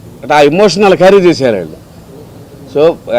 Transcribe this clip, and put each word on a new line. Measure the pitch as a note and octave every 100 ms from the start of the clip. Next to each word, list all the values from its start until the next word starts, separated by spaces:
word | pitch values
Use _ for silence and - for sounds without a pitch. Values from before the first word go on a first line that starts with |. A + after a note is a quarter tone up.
| - -
అంటే | C3
ఆ | D3
ఎమోషన్ | C#3+ E3 G#3+ F3+
అలా | G#3 F3+
క్యారీ | F#3 G3+
చేశారు | F3 C3 C3 G#2
వాళ్ళు. | D#2+ D#2 - - - - - - - - -
So | C#3+ D#3+ D#3+ -